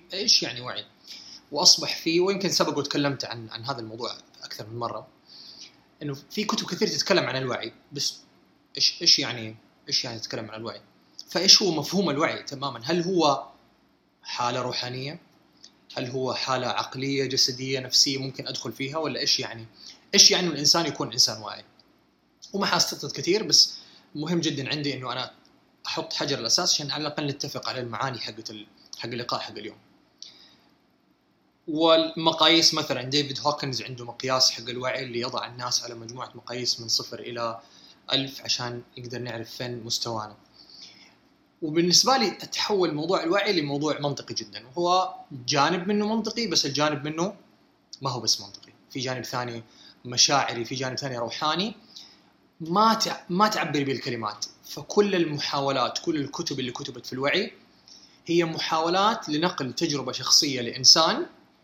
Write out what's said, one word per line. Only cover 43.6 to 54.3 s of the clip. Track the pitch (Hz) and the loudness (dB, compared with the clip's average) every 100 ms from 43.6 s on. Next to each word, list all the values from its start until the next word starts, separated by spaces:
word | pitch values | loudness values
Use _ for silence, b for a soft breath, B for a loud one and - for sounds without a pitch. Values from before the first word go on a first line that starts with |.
لموضوع | 143 143 151 143 | 0 0 0 0
منطقي | 143 139 - | -2 -4 -8
جدًا، | 113 107 104 120 | -10 -10 -14 -10
وهو | 170 175 185 185 - - | -2 2 4 2 -4 -14
جانب | 135 120 147 147 180 180 | -12 0 4 4 2 0
منه | 208 208 220 | 2 2 0
منطقي، | 214 233 220 | -2 -2 0
بس | 156 151 | 0 0
الجانب | 135 151 143 | 2 0 0
منه | 147 160 190 - - _ _ _ - - | -4 -2 -2 -4 -20 _ _ _ -20 -8
ما | 135 | -6
هو | 123 | -2
بس | 110 - | -2 -2
منطقي، | 95 - - - - | -4 -18 -20 -20 -12
في | 135 | -8
جانب | 127 127 | -6 -6
ثاني | 113 127 120 117 113 B B B 123 | -6 -6 -6 -8 -14 B B B -4
مشاعري، | 131 - 143 113 120 113 | 4 6 6 2 -2 -4
في | 127 | -4
جانب | 131 120 | -4 -4
ثاني | 139 120 | -6 -4
روحاني، | 117 - 156 165 214 - B B B B B B _ - | -4 -2 -2 0 -2 -6 B B B B B B _ -12
ما | 160 190 220 | 0 6 6
تع-، | 220 175 - - | 6 0 -4 -2
ما | 175 214 | 2 4
تعبر | 175 151 143 | 2 0 0
به | 135 | 0
الكلمات. | 120 135 120 104 | -2 -4 -4 -4